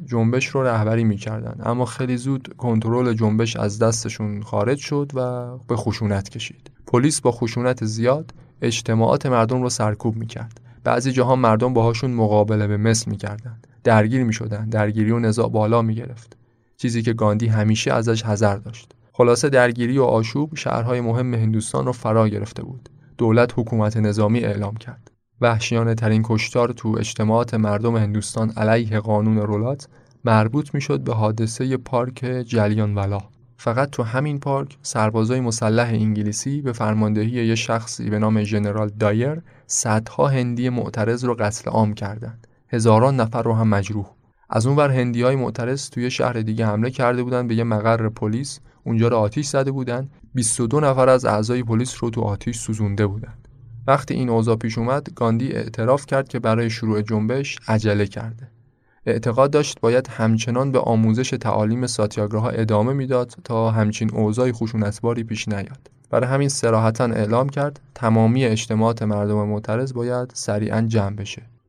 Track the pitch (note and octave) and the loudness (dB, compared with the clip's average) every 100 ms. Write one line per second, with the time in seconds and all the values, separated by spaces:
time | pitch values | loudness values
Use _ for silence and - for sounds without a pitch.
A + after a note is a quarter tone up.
0 | D3 A#2+ A2+ B2+ C3 C#3 C3 A2+ G#2+ A#2 | -4 0 2 2 0 0 0 0 2 2
1 | A2+ G2+ A2 A2 A#2 A#2 A2+ A#2+ A#2+ - | 2 0 -4 -8 -8 -6 -4 -2 -2 -2
2 | C3 B2 C3 C3+ C3 - B2 A2 A2+ A#2+ | -2 -2 -2 -4 -6 -6 0 2 2 2
3 | B2 A2+ A2 A2 A2+ A2+ G#2+ G#2 A2+ A2+ | 2 2 2 2 0 0 -4 2 0 0
4 | A2+ - G#2+ G#2 G#2+ G#2+ G#2+ C#3+ - D3 | -4 -6 -6 -6 -4 -2 0 -2 -2 -4
5 | C#3+ C3+ B2 B2 B2 B2+ - A#2 A2+ - | -4 -4 -4 -6 -10 -12 -6 -4 -2 -2
6 | G#2+ G2 G2 G#2+ - - - - - B2 | -2 -2 -4 -10 -12 -14 -20 -18 0 2
7 | D3 D3+ B2+ A#2 A#2 B2 B2 B2+ A2 A2 | 4 2 0 0 -2 0 0 0 -2 0
8 | A#2 C#3+ - - - - A#2+ A2+ - A2 | 2 2 -2 -16 -20 -4 -2 -2 0 2
9 | A2+ C3 C#3+ B2 B2+ B2+ B2 - G#2+ G#2 | 4 4 2 2 2 2 -2 0 -2 0
10 | A#2+ A2+ A2+ A2+ A2 - - - B2 A#2+ | -4 -4 -8 -10 -14 -16 -20 -6 0 2
11 | C3 B2+ B2 C3 A#2+ A2 B2+ B2 A2+ A#2 | 2 2 2 4 4 4 4 4 2 2
12 | C3 A#2+ G#2+ G#2+ G#2 G#2+ G#2 G#2 A2+ A2 | -2 2 4 4 4 2 0 2 2 2
13 | - G#2 G2+ G#2 A#2+ A2+ - _ A#2+ A2 | 0 -6 -8 -10 -12 -16 -20 _ 4 4
14 | G#2+ C3 A#2+ A2 A2+ G#2 A2 G#2+ G#2 A2 | 4 2 0 -2 -4 -6 -2 0 0 2
15 | G#2+ A#2 A2+ A2 A2+ A2+ G#2+ A#2 A2+ A2 | 2 2 2 2 0 2 2 2 2 -2
16 | B2+ A#2 - - _ _ _ - B2 A#2 | -6 -14 -20 -20 _ _ _ -4 -2 0
17 | A2+ A2+ G#2+ G#2+ A2+ A2 G#2+ A2 C#3+ B2 | 0 2 2 2 2 2 4 2 2 0
18 | A#2 A2+ A2+ G2+ G#2+ G2+ A2 - - _ | 2 0 0 2 2 0 -8 -16 -20 _
19 | _ - A#2+ A#2+ D3+ C3 B2 A#2+ A#2+ C3+ | _ -2 2 2 2 4 4 2 0 2
20 | B2 A2+ A2+ C#3 D3+ D3+ C3 A#2+ A#2 B2 | 4 2 0 -4 -6 -6 -4 -2 -2 -2
21 | A#2 A#2 B2 A#2 A2+ A2 G#2 C3+ B2+ B2 | 0 -2 0 0 0 0 -2 -2 -2 -4
22 | A2+ A2 A2 G#2 G#2 - - C3 - - | 0 2 2 0 -8 -10 -12 -14 -18 -20
23 | - - A#2 A2 A#2+ - A2+ A2+ G#2+ A2 | -14 -2 2 4 4 0 -2 0 0 0
24 | G#2+ G#2 G#2 A#2+ G#2+ G2+ G2+ A2 - - | 0 2 2 2 0 -2 -4 -8 -14 -18
25 | - _ _ - A#2+ A2+ - A#2 A2+ A2+ | -20 _ _ -2 0 0 0 0 0 0
26 | A2 A2 A2+ A2 - B2 A#2+ A#2+ A2 A2+ | 2 2 2 0 0 0 0 -2 -2 -2
27 | A2 - G#2+ A2+ A#2 A2+ G#2+ G#2 A#2 A2+ | -2 -2 2 2 2 0 0 0 0 0
28 | G#2 G#2 - A#2 A2 A2 A2 A2+ A2 G#2+ | 0 -2 -4 -4 -4 0 2 2 0 -2
29 | A2 G#2+ A2 A2 G#2 G#2 A#2+ C#3+ - - | 0 0 2 2 0 -2 -2 -6 -10 -20
30 | _ _ A#2 A2 G#2+ C#3 D3+ C#3+ C3+ C#3 | _ _ 2 2 2 -2 -4 -6 -2 -2
31 | B2+ A2 G#2+ A2 A2+ - C3 B2+ - A#2+ | -2 0 0 0 -4 -2 -4 -4 -2 -2
32 | B2 B2 B2+ B2+ A#2+ A#2 G#2 G#2+ G#2 G2+ | -2 -6 -6 -6 -2 0 2 2 0 0
33 | G2 G2+ - _ _ - B2 A#2 C#3+ C#3 | -2 -4 -8 _ _ -6 -2 0 -2 -2
34 | A2 C3 D3 C#3+ C#3+ C#3 C#3 - - A#2 | -4 -2 -2 -4 -4 -4 -6 -12 -8 0
35 | A2 A2 A2 B2+ B2 A2+ A2 A2+ A#2 A2 | 0 2 0 0 0 0 0 2 2 0
36 | G#2+ G#2+ G#2 G#2 C3+ C#3+ C#3 A2+ A2 G#2+ | 0 0 -2 -4 -4 -4 -4 -2 0 2
37 | G#2+ G#2+ A2 B2 A2+ A2+ - A2+ A2+ - | 2 2 0 0 0 0 0 -2 -4 -8
38 | A2+ G#2+ G#2+ A2 G#2 G#2+ G#2 G#2+ G#2 G#2 | -2 0 2 2 0 0 0 -2 -4 0
39 | G#2+ A2 B2+ D#3+ - - - - A#2+ G#2+ | 0 2 0 -4 -10 -20 -6 -4 0 -2
40 | A2+ - C#3+ C3 B2 A#2+ B2+ B2 G#2+ G#2 | -2 0 0 2 -2 -2 -2 -2 -4 -2
41 | G#2+ A#2+ B2 A#2 G#2+ - - A2+ G#2+ G#2 | -2 -2 -2 -2 -2 -4 -4 0 0 -2
42 | G2+ G#2+ A#2 - - _ - A#2+ A2+ A2 | -8 -10 -12 -16 -20 _ -6 0 4 6
43 | C3 C3+ A2 A#2 A2+ A2 A2 G2+ G2 G#2+ | 4 2 0 0 0 2 2 2 0 -6
44 | G2 _ _ _ - A2+ A#2+ C#3+ C#3+ C3 | -8 _ _ _ -4 0 2 4 4 2
45 | B2 A#2 B2 C3+ A#2+ A2+ A#2 C#3 - - | 0 2 2 2 -2 -4 -4 -4 -6 -4
46 | B2 B2+ B2+ A#2 A2 A2 A2 G#2 A#2+ B2+ | -4 0 -2 0 -2 0 0 0 -2 0
47 | B2 B2 B2 B2 A#2+ A2+ A#2 G#2+ A2+ A2+ | 0 2 0 -2 0 0 0 0 2 2
48 | G#2+ G#2+ G#2+ A2+ C#3+ - - _ - A2+ | 0 -2 -4 -4 -6 -12 -20 _ -2 2
49 | A#2 A#2 G#2 D3+ C#3+ C#3 C3+ C3+ B2 A#2+ | 4 4 0 -2 -2 0 0 -2 -4 -6
50 | C#3 - - B2+ A2+ - A#2 C#3+ D3 C3 | -8 -12 -8 -2 -2 0 0 2 2 6
51 | C3 C3 B2 G#2 G#2+ B2 A2+ A2+ B2 - | 6 6 4 0 0 -2 0 0 0 -4
52 | A#2+ A2+ A2 G2+ - A#2 - A2 G#2 G2+ | -4 -2 -2 -4 -6 -6 -6 -2 -2 0
53 | G#2 G#2 - - - - - - - C#3 | -2 -2 -10 -16 -20 -20 -20 -8 0 0
54 | - - B2+ A2+ A2+ A2+ A2+ A#2 A#2 C#3+ | 0 -2 2 2 2 0 -2 -2 -2 -2
55 | C#3+ - A#2 A#2 C3 A2+ A2 A2+ A2+ C#3 | -4 -2 0 0 0 -4 -6 -2 0 0
56 | - C3+ C3+ B2 A2 A2+ A#2 A2+ A2 G#2+ | 0 -2 -2 -2 0 2 0 -2 -2 0
57 | G#2+ A2 A2 C3 C#3 - - A2 G#2+ G#2 | 0 0 0 -2 -4 -8 -2 0 2 2
58 | G2+ A2 A2+ A2+ C3 _ _ _ _ _ | 0 -4 -12 -12 -16 _ _ _ _ _
59 | - A2+ A#2+ A2+ C#3 D3 C#3+ - A#2 B2 | -2 -2 0 2 4 4 0 0 2 2
60 | B2+ - A2+ A2+ A#2 A#2+ C#3 C3 - A2+ | 0 -2 2 2 0 -2 0 0 2 2
61 | A2 A2 B2+ B2+ A2+ G#2 G#2+ A#2+ B2 - | 4 2 0 -2 -2 0 0 0 -2 -2
62 | G#2+ - G#2 G#2+ A#2 - A2+ G#2+ A#2 C#3 | -2 -2 -2 -2 -2 -2 0 2 2 0
63 | C3 B2+ B2 - - A#2 A2+ A2+ G#2+ G#2 | 0 -2 -2 -8 -4 0 2 2 0 0
64 | A2 A2+ G#2+ A2 B2+ A2+ A2+ A2+ G#2 G#2 | -2 0 0 2 0 0 -4 -2 -2 -2
65 | A#2 A#2 A2+ G#2+ - G2+ F#2+ - - _ | -4 -4 -4 -6 -6 -6 -8 -14 -20 _
66 | - A#2 B2 C3+ C#3+ C#3 A#2 A2 A2+ A2+ | -2 0 2 0 0 0 2 4 2 2
67 | B2 A2 G#2+ A#2 C#3 C#3+ C#3+ C#3+ _ - | 0 0 0 2 0 -2 -4 -6 _ -4
68 | A2+ A2 A2 B2 B2+ A2 - A2 A2+ A2+ | 2 4 4 4 2 0 0 0 2 0
69 | G#2+ G#2 G#2 G#2 G#2 G#2 A2 A2 C3+ B2 | -2 -2 0 0 0 -4 -4 -4 -4 -4
70 | A#2+ B2 B2+ - - G#2 G#2+ A2 A2+ A2+ | -4 -4 -4 -8 -4 -2 0 0 0 0
71 | G2 G2+ G2+ - - _ | -2 -6 -10 -12 -18 _